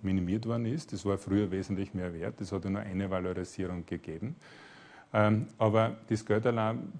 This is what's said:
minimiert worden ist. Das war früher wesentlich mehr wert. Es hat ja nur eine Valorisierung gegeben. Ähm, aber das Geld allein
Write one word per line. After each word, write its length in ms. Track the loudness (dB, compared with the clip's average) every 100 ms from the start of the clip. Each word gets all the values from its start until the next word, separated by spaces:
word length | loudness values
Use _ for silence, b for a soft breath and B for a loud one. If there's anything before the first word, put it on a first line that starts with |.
minimiert 440 | 0 2 2 0 0
worden 200 | -2 -2
ist. 280 | -4 -6
Das 120 | -4 0
war 120 | -2
früher 340 | 2 2 2
wesentlich 420 | -2 -2 -4 -2
mehr 200 | -4 -6
wert. 260 | -4 -6 -6
Es 140 | -6
hat 100 | -4
ja 60 | -2
nur 120 | -2
eine 280 | -2 -4 -2
Valorisierung 760 | 0 -2 -4 -6 -6 -4 -6 -6
gegeben. 520 | -8 -8 -8 -8 -10 B B B B B B B
Ähm, 340 | 4 6 4 2 2
aber 400 | 4 6 4 0 -2
das 180 | -2 2
Geld 220 | 2 4
allein 460 | 2 0 -2 -6